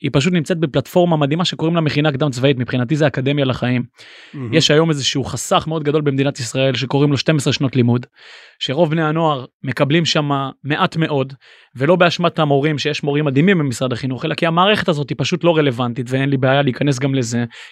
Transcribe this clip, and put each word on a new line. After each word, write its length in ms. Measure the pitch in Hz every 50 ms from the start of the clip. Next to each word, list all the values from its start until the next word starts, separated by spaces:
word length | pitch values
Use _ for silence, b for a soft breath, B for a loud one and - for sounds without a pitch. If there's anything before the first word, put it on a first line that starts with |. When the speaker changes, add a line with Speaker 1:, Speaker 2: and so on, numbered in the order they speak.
Speaker 1:
היא 80 | - 135 117
פשוט 200 | 147 135 185 180
נמצאת 240 | 175 139 - 185 165
בפלטפורמה 600 | 165 143 117 143 - - - 180 175 175 165 156
מדהימה 280 | 147 139 151 170 175
שקוראים 300 | - - - 156 160 170
לה 60 | 170
מכינה 300 | 160 143 110 147 147 156
קדם 200 | 143 131 156 147
צבאית, 260 | 120 123 127 143 143 123
מבחינתי 380 | 123 - - 127 123 117 160
זה 120 | 143 156 143
אקדמיה 380 | - 143 127 139 143 147 139
לחיים. 380 | 131 127 - - 123 127 123 120 - B B B B B B B B -
Speaker 2:
מהמם. 200 | 147 131 113 117
Speaker 1:
יש 180 | 160 143 -
היום 180 | 147 151 165 165
איזשהו 340 | 156 143 127 - - 143 120
חסך 420 | 104 - 120 - - 190 175 - 156
מאוד 160 | 160 165 147
גדול 180 | 147 143 156
במדינת 380 | 151 143 135 135 135 143 - -
ישראל 360 | 123 113 - 131 131 135 127
שקוראים 360 | 120 139 120 - 139 147 147
לו 60 | 143 120
שתים 180 | - - 160
עשרה 180 | 147 - 151 123
שנות 220 | - 147 127 -
לימוד, 300 | 131 120 120 117 123 - - B B B B B B B B B B
שרוב 320 | - - 131 151 175 151
בני 120 | 156 170 160
הנוער 420 | 151 156 160 170 156 147 131 123 - _ _ -
מקבלים 420 | 131 123 - 147 135 147 175 165
שם 260 | - - 160 147 143 143 139 139 131 - _ -
מעט 320 | 135 151 - 190 170 -
מאוד, 380 | 165 160 160 151 135 131 135 139 b b b b b b b -
ולא 200 | 120 131 151 185
באשמת 440 | 170 180 175 - - 175 170 170 -
המורים, 400 | 156 147 143 139 139 156 151 131
שיש 240 | - 147 143 - -
מורים 220 | 147 143 147 151
מדהימים 320 | 147 127 135 160 196 202 170
במשרד 360 | 147 139 117 - 135 123 127
החינוך, 320 | 110 - 127 131 120 -
אלא 80 | 160 160
כי 120 | - 170
המערכת 440 | 165 165 170 185 202 214 196 - -
הזאת 200 | 165 147 143 -
היא 60 | 135 -
פשוט 240 | 135 - 185 139 -
לא 140 | 170 160 156
רלוונטית, 480 | 151 143 120 117 127 120 117 135 123 120
ואין 200 | 131 131 135 139
לי 80 | 139 131
בעיה 240 | 131 131 135 143
להיכנס 380 | 143 139 123 - - 147 135 123
גם 160 | 139 139 135
לזה, 300 | 135 123 113 120 117 120 117 B B B B